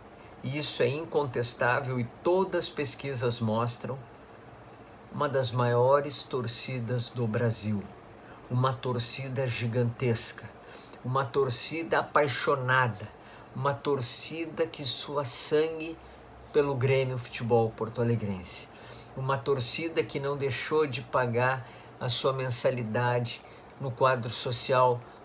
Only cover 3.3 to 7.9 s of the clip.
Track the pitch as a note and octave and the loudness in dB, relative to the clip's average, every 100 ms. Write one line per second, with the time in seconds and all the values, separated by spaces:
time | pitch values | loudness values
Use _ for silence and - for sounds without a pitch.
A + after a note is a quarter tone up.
3.3 | A#2 A2+ A2 A#2+ - - C3+ - - - | 0 0 0 0 -2 -6 -8 -12 -20 -20
4.3 | - - - - - - - - - C#3+ | -20 -20 -20 -20 -20 -20 -20 -12 -2 0
5.3 | C3 A#2+ A#2+ A#2+ A#2+ B2+ C#3+ C#3+ B2+ - | 2 2 2 4 6 6 6 4 -6 -4
6.3 | C3+ B2 - - B2+ A2+ B2 A#2 B2 A#2 | -4 -2 -2 -2 -4 -2 -2 -4 -2 -2
7.3 | A#2 A#2 A2 A2 G#2 G2 | 2 0 0 -2 -2 -4